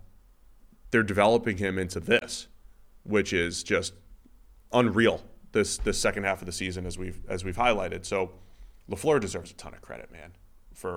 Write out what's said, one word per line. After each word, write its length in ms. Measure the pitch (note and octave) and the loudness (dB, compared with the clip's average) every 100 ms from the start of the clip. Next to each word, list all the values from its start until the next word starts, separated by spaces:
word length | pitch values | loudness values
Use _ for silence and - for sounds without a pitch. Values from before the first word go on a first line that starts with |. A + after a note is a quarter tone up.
| - - - _ - - - - - | -20 -20 -20 _ -20 -20 -20 -20 0
they're 120 | A2+ | 2
developing 540 | G#2 G2 G#2 A#2 A#2+ F#2+ | 4 4 6 6 2 -2
him 220 | G2 F#2 | -2 -2
into 200 | F2+ F2 | -4 -4
this, 500 | D#2+ A2+ - - - - - - - - | 2 2 2 -10 -12 -20 -20 -20 -20 -18
which 280 | - G#2 G2 | 0 2 2
is 300 | F#2 E2+ E2+ | 2 0 -2
just 320 | - F#2+ - - - - - - - - - | 0 0 -2 -10 -20 -20 -20 -20 -20 -20 0
unreal, 520 | A#2+ A#2+ G2+ A2 E2 - - - | 2 4 4 4 2 -6 -20 -2
this, 260 | A2 G2 - | 0 0 0
this 200 | G#2+ F#2+ | -2 0
second 260 | G#2+ G2+ | 0 0
half 180 | G2 F#2+ | -2 -2
of 40 | F2+ | -4
the 60 | |
season, 320 | E2+ F#2+ F2+ | -6 -6 -4
as 140 | F2+ F2 | -8 -8
we've, 240 | F#2 E2+ - | -8 -8 -8
as 160 | F#2 | -6
we've 140 | F#2+ F2+ | -6 0
highlighted. 480 | B2 G#2 F2+ F2 | 2 2 -2 -6
So 280 | - G2+ F#2 - - - - - - | -4 -2 -2 -6 -20 -20 -20 -18 -12
LaFleur 280 | F#2+ D3+ D3 | -4 2 2
deserves 320 | G2+ F2+ E2 | 2 -6 -10
a 40 | |
ton 180 | - E2+ | -16 -18
of 80 | - | -18
credit, 320 | - A#1 - | -16 -16 -16
man, 200 | E2+ D#2 F2 - - - | -18 -20 -20 -20 -20 -20
for 220 | - F#2+ | -12 -8